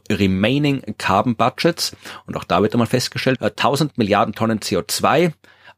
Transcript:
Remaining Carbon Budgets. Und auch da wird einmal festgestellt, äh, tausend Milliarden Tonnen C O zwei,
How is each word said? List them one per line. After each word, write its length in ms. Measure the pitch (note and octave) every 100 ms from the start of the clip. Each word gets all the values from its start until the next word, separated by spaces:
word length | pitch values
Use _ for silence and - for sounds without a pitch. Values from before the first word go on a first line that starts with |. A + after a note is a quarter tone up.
| -
Remaining 720 | F#2+ G2 F#2+ G#2+ C#3 D3 C#3 - -
Carbon 360 | - F#2+ A#2+ A2+
Budgets. 600 | A#2+ - E3+ E3+ - - - - -
Und 100 | -
auch 60 |
da 180 | - F2
wird 140 | G#2+ A#2+
einmal 100 | A2+
festgestellt, 560 | B2+ - - - C3+
äh, 80 | G#2+
tausend 480 | - A#2 C3+ D#3 -
Milliarden 380 | G#2 G2+ A2+ G#2
Tonnen 260 | A2+ A2
C 160 | - F#2
O 60 |
zwei, 500 | - - G2 C3 F3 - _ _ -